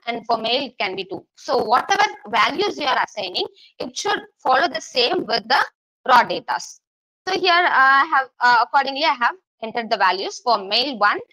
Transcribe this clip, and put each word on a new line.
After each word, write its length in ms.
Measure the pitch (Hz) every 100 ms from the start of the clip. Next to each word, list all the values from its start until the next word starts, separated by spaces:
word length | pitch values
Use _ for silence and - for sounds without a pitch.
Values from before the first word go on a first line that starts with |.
| -
and 180 | 233 -
for 100 | 226
male, 280 | 220 247 277
it 120 | -
can 180 | 208 185
be 100 | 190
two. 200 | 185 - _
So 280 | - 269
whatever 400 | 208 240 - 392 415 - -
values 500 | 220 214 285 403 277
you 80 | 262
are 180 | 240
assigning, 440 | 190 - 190 180 403 - - -
it 180 | 285 -
should 220 | 415 392 - _
follow 240 | - 262 339
the 140 | 320
same 440 | - 269 240 - -
with 220 | 226 220
the 180 | 269 466 _ _ _ 254
raw 140 | 247
data. 360 | 190 170 - -
So 800 | - - _ _ _ _ - 370
here, 140 | 359
uh, 160 | 339 349
I 340 | - 269 269 285
have, 140 | 302 262 _
uh, 240 | 247 240 240
accordingly, 400 | 277 269 269 320
I 80 |
have 220 | 269 240 359 _ _
entered 260 | 220 240 226
the 80 | 220
values 440 | 190 185 285 -
for 140 | - 214
male 400 | 190 214 269 233
one 220 | 202 294 480